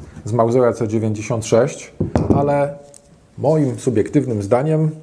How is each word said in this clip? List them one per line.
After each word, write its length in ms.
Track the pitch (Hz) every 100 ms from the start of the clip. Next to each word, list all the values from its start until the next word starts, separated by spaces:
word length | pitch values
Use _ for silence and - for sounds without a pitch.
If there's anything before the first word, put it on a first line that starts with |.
| - -
z 80 | 107
Mausera 400 | 120 113 123 120
C 160 | 113 113
dziewięćdziesiąt 580 | 110 110 107 107 117 -
sześć, 480 | 113 139 - - - - - - 143
ale 380 | 143 143 143 147 - - _ - _ -
moim 400 | 123 160 139 110
subiektywnym 640 | - 110 - 147 127 107
zdaniem 480 | 98 120 151 156 156 156